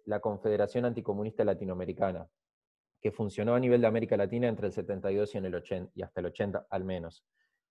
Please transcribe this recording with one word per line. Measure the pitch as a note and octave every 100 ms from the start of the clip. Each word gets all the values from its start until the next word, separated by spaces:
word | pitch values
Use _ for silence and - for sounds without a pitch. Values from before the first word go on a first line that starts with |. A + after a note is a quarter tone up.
la | G#2+ G#2
Confederación | A2 G2 A2 G#2 G2+ B2
Anticomunista | B2 A2+ - G2+ G#2+ -
Latinoamericana, | G#2+ F#2 F#2+ F2+ F2+ F2+ G2 F2 E2 _ _ _ _ _ _ _
que | -
funcionó | - G#2 - A2
a | B2
nivel | B2+ B2
de | A#2
América | A2+ A2+ G#2
Latina | G2 A#2 A#2+
entre | A2 G2+
el |
setenta | G#2+ F2 G2 G2
y | G2+
dos | G#2
y, | G2+
en | F#2+
el |
ochen-, | F2 - F#2 F#2
y | F#2
hasta | F2+ -
el | F2
ochenta | - G2+ F#2 -
al | G2
menos. | F#2+ F2+ E2+ - _ _ _ _ _